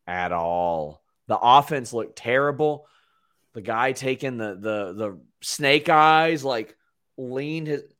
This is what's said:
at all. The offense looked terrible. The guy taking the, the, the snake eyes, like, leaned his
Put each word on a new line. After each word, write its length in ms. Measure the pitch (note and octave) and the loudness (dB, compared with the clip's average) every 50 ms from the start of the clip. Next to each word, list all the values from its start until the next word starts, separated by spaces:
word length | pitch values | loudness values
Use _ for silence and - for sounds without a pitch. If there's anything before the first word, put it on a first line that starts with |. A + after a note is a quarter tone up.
| - | -12
at 260 | - F2 F2+ F2+ F2 | -8 -6 -4 -4 -2
all. 680 | F2 E2+ E2+ E2+ F2 F2 F2 F2 E2+ D#2+ D2+ D2+ D2+ _ _ _ _ _ _ - | -2 -2 -2 -2 -2 0 -2 -2 -2 -2 -4 -8 -10 _ _ _ _ _ _ -4
The 100 | A2 - | -2 2
offense 520 | - A#2+ B2+ C#3 C#3+ - D#3+ C#3 B2 - - | 4 6 6 6 6 4 -4 -6 -6 -6 -6
looked 240 | A2+ G#2+ - - - | -6 -6 -8 -10 -10
terrible. 680 | - A#2 B2 C3+ C#3+ C#3+ C#3 B2+ D3+ D3+ D3 C#3+ _ _ _ _ _ _ _ _ _ _ _ _ _ _ - | -4 0 0 2 2 0 -2 0 -2 -2 -2 -4 _ _ _ _ _ _ _ _ _ _ _ _ _ _ -18
The 80 | A#2 | -14
guy 300 | F#2+ G#2+ A2+ A2+ B2 C3 C3 | -8 -6 -2 0 0 0 0
taking 440 | - C3 C3 C3 - C#3 C3+ B2+ A#2 | -2 -4 -4 -4 -4 -4 -6 -6 -6
the, 180 | A2 G#2+ G2 | -6 -8 -8
the, 380 | F#2 G#2 A2 G#2+ G#2 G2+ F#2 F2+ | -8 -6 -6 -4 -4 -6 -8 -8
the 260 | G#2 A2 G#2 F#2+ D2+ B1 _ _ _ | -6 -8 -8 -8 -10 _ _ _ _
snake 480 | - - - - D3 C#3 C#3+ D3+ D3 E3+ | -10 -10 -6 -2 2 4 4 4 4 4
eyes, 540 | E3 D#3 D3+ D#3 D#3 D#3 D#3+ E3 E3 D3 C3 | 6 6 8 8 6 6 4 4 0 -2 -2
like, 320 | C3+ B2+ A2+ A2 - - _ _ _ _ _ _ _ _ - | -2 -2 -4 -4 -6 -12 _ _ _ _ _ _ _ _ -12
leaned 500 | C3 B2 B2+ C3+ C#3+ D3+ D#3 D#3+ D#3+ D3+ | -10 -8 -6 -6 -6 -6 -6 -6 -6 -6
his 160 | D3 C#3 C#3+ - _ _ | -6 -6 -8 -10 _ _